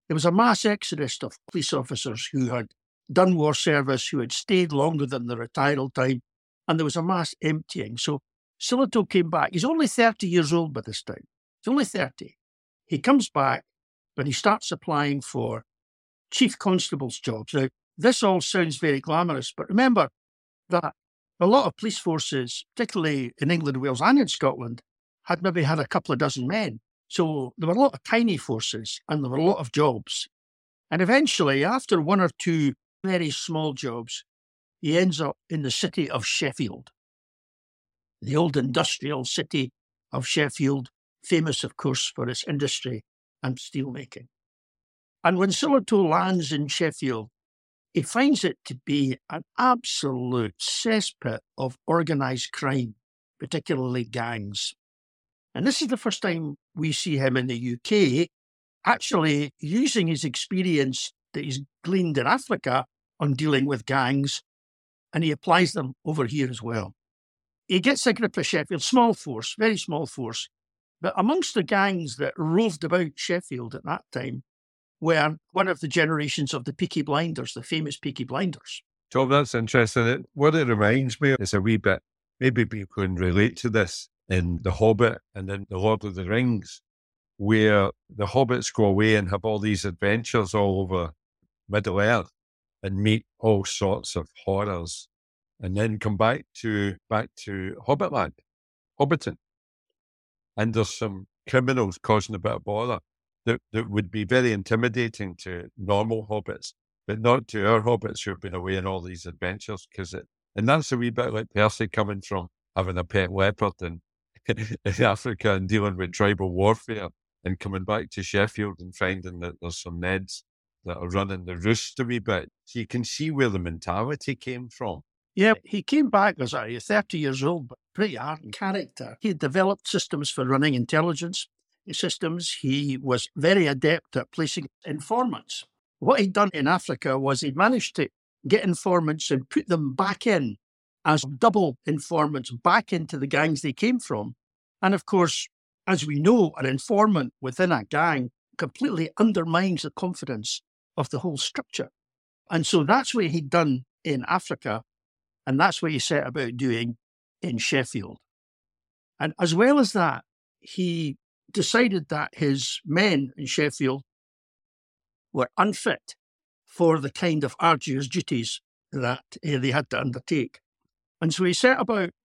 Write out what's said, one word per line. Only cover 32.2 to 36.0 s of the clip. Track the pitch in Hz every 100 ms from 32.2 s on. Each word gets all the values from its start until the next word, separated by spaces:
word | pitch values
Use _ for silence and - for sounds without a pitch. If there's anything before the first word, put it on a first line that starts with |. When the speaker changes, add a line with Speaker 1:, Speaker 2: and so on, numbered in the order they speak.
| 175 -
Speaker 1:
two | - 165 143 - _ _
very | 190 180 156
small | 131 - 160 156
jobs, | 131 135 117 117 - - _ _ _ _ _
he | 156 165
ends | 185 151
up | 147 - -
in | 160
the | 135
city | - 175 -